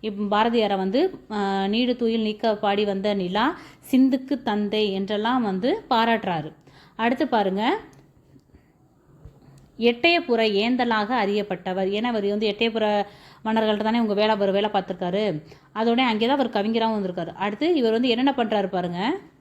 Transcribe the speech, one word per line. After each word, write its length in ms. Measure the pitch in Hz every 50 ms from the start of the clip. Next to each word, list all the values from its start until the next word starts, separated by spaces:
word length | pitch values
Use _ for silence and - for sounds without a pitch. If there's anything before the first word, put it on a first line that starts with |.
இப்-, 260 | - 214 208 196 208 202
பாரதியாரை 460 | 208 208 220 233 233 240 214 202 196 190
வந்து, 420 | 190 190 190 262 330 381 - - - -
ஆ, 360 | 220 208 202 196 196 196 196 196
"நீடு 280 | 202 226 254 240 247
தூயில் 260 | 247 247 226 226 226
நீக்க 340 | 220 214 214 214 - 226 214
பாடி 300 | 208 214 202 202 202 214
வந்த 280 | 202 196 190 190 208 208
நிலா, 440 | 196 185 175 180 202 226 285 359 - - - - - _ -
சிந்துக்கு 520 | - 254 262 269 247 262 262 - 285 277 -
தந்தை" 480 | - 208 208 208 202 202 214 214 208
என்றெல்லாம் 520 | 190 190 196 190 214 208 214 226 254 262 233
வந்து 400 | 208 185 190 180 254 330 440 427 -
பாராட்டுறாரு. 640 | 254 226 226 226 233 220 220 190 175 160 147 156 - _ _ - - - - - _
அடுத்து 320 | - 220 233 254 247 311 254
பாருங்க, 520 | - 226 202 190 185 196 214 247 359 453 - - - - - _ _ _ _ _ - - _ _ _ - _ _ _ _ _ _ _ _ _ _ - - - - - - - - - - - _ _ -
எட்டயபுர 680 | 220 233 240 233 - 339 339 339 349 349 240 226 226 220
ஏந்தலாக 680 | 208 196 208 233 254 240 247 240 226 214 208 202 254 247 208
அறியப்பட்டவர். 640 | 196 202 208 202 208 190 185 - 190 185 185 190 190
ஏன்னா 200 | 202 208 220 247
இவர் 200 | 240 220 196 202
வந்து 280 | 208 214 214 214 202 208
எட்டயபுர 460 | 233 226 214 226 214 214 208 208 196 202 - - - - - - _
மன்னர்கள்ட்ட 380 | 220 220 226 220 214 214 208 214
தானே 120 | 220 220
இவங்க 180 | 240 233 214 208
வேலை, 240 | 196 214 214 220 208
ஒரு 140 | 202 196
வேலை 180 | 190 196 202 208
பார்த்திருக்காரு. 720 | 220 202 185 - 190 180 190 175 175 202 214 208 165 151 151 - - - _ - _
அதோட 220 | 208 226 233 233 240
அங்கே 300 | 262 247 220 214 220 233
தான் 120 | 277 285
அவர் 100 | 269 233
கவிஞராகவும் 540 | 226 214 202 214 226 233 226 226 226 208 202
வந்திருக்காரு. 300 | 185 175 180 170 170 -
அடுத்து 420 | - 190 208 202 208 294 330 359
இவர் 160 | 311 240 226
வந்து 160 | 220 226 247 262
என்னென்ன 260 | 226 226 254 277 262 262
பண்றாரு 300 | 240 214 220 208 196 190
பாருங்க. 520 | 196 180 175 175 175 170 190 240 330 392 - - _ _